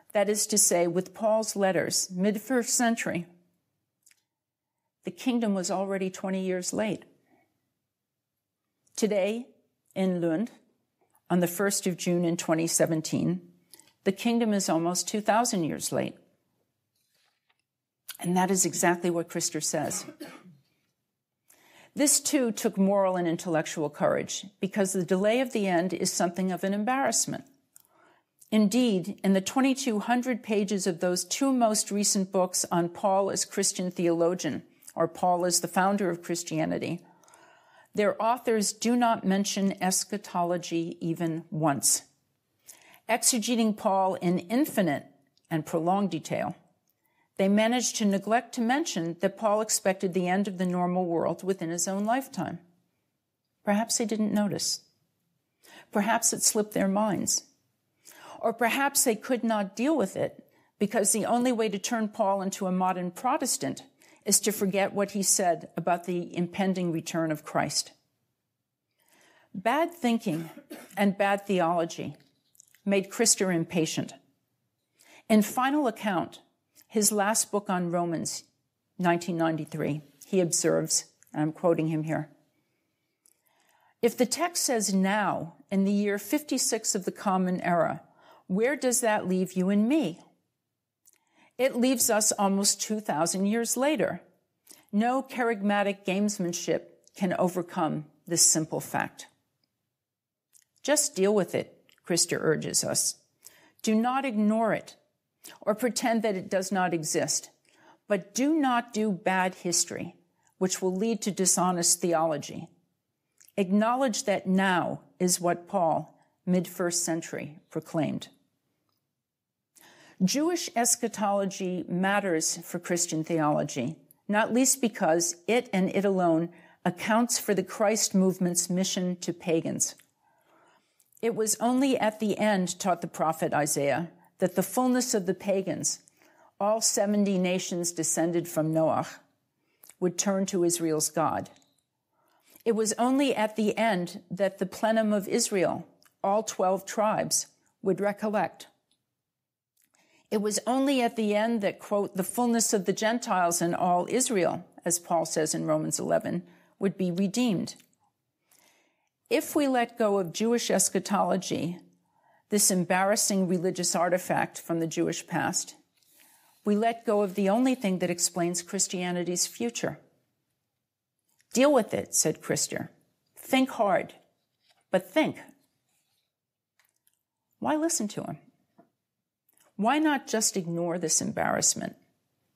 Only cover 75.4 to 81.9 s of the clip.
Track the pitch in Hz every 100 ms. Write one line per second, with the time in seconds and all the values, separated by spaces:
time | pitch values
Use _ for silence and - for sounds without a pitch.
75.4 | 208 254 262 302 247 - 214 175 - -
76.4 | _ _ _ _ _ 220 202 208 196 226
77.4 | - 202 202 180 175 175 170 160 - -
78.4 | - _ _ _ _ - 175 175 190 165
79.4 | 160 156 147 156 151 151 - _ - 190
80.4 | 170 - 160 160 160 - - _ _ 147
81.4 | 156 - 175 165 160